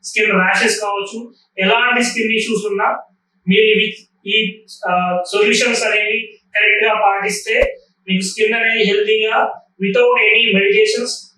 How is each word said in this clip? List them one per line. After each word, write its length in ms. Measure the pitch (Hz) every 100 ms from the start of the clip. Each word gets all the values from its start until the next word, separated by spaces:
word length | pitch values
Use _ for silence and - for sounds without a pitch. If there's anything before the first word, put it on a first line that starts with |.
స్కిన్ 280 | - 233 214
ర్యాషెస్ 460 | 190 185 - 226 202 208
కావచ్చు, 320 | 202 202 226 240 - _ -
ఎలాంటి 460 | 190 233 240 247
స్కిన్ 300 | 226 233 220 220
ఇష్యూస్ 280 | 226 208 208
ఉన్నా 160 | 196 208 - - _ _ _ 180
మీరు 180 | 202 220
ఇవి, 140 | 214 208 - - _ 196
ఈ, 40 | 220 220 - - - 190
ఆ, 40 | 180 180 180 180
సొల్యూషన్స్ 520 | 202 214 233 240 233
అనేవి 340 | 226 214 208 220 - - _ 208
కరెక్ట్ 280 | 208 - 214
గా 80 | 214 202
పాటిస్తే 500 | 196 202 - 214 240 - - _ _ 190
మీకు 160 | 185
స్కిన్ 320 | - 220 214 226
అనేది 240 | 233 226
హెల్దీగా 520 | 202 202 208 220 220 - - - _ _
without 320 | 196 240 247 247 214
any 160 | 214 226 196
medications 540 | 196 202 220 240 240 - -